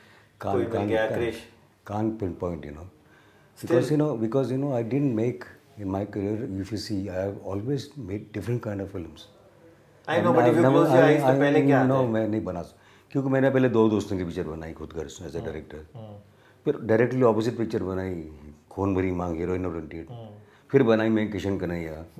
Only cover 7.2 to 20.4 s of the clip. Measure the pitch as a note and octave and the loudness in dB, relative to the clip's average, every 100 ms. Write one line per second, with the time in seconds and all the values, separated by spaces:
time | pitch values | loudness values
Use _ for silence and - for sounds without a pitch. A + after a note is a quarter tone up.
7.2 | G2 G2+ F#2+ G2 A#2 C#3 - D3 F#2 G#2 | -4 -6 -8 -6 -4 -4 -6 -12 -8 -8
8.2 | - G#2+ F#2 A#2+ A2+ G2 F#2+ G2+ D#2 - | -8 -8 -4 -4 -4 -6 -6 -8 -12 -14
9.2 | - _ - _ - _ _ _ - E3+ | -20 _ -20 _ -20 _ _ _ -2 2
10.2 | F3 D#3+ B2 A2+ B2+ D#3 D3+ C3 D#3 D3+ | 4 6 6 6 6 6 6 8 6 6
11.2 | C3 C#3 C#3+ D3+ C#3 C3+ C3 C3+ B2 A2 | 4 4 4 4 6 4 4 2 2 0
12.2 | G#2+ G#2+ F#2 F2 D#2+ - _ _ _ C#3+ | 0 -2 -4 -6 -10 -16 _ _ _ -4
13.2 | C3+ C3+ C3+ B2+ B2+ A2+ A2 G#2 - F#2+ | 0 2 4 4 4 4 4 4 0 -4
14.2 | F2 F2 D#2 D#2+ D#2+ D#2 D2 D#2+ D2 - | -4 -4 -6 -8 -12 -12 -12 -10 -12 -12
15.2 | E2 E2 D#2+ D#2 D2+ D2+ D#2 A2+ G#2+ G2+ | -12 -10 -8 -10 -12 -16 -16 -16 -16 -18
16.2 | - _ _ _ D#3 - A2 A2 B2 B2+ | -20 _ _ _ -4 -4 0 2 2 2
17.2 | B2 A2 A2+ A2+ A2 G#2+ F#2 F#2+ F#2 F2 | 2 4 0 -2 -4 -4 -4 -4 -4 -6
18.2 | D#2 D2 D2+ - _ - G2 F#2 F#2 F2+ | -10 -16 -20 -20 _ -4 -2 0 0 -2
19.2 | F2 D#2+ F2+ F#2 F2+ E2 D2+ E2 - A#2+ | -4 -4 -4 -4 -4 -8 -10 -12 -14 -14
20.2 | A2 G#2+ | -16 -20